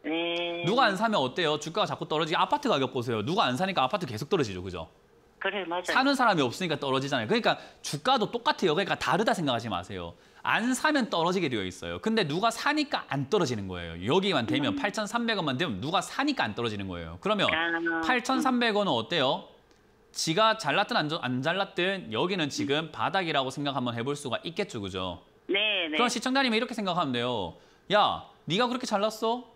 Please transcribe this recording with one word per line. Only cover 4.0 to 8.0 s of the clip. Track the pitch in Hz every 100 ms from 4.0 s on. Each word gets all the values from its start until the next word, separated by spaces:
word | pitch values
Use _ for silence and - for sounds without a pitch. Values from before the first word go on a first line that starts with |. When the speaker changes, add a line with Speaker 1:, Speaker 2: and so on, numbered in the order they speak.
| 175
Speaker 2:
계속 | 107 143
떨어지죠. | 190 113 90
그죠? | 92 87 80 - _ _ _ _
Speaker 1:
그래, | 196 196
맞아요. | 170 180
Speaker 2:
사는 | 180 240 262
사람이 | 262 240 175
없으니까 | 127 - 185 143
떨어지잖아요. | 139 135 139 139 110
그러니까 | 233 202 147 - -
주가도 | - 147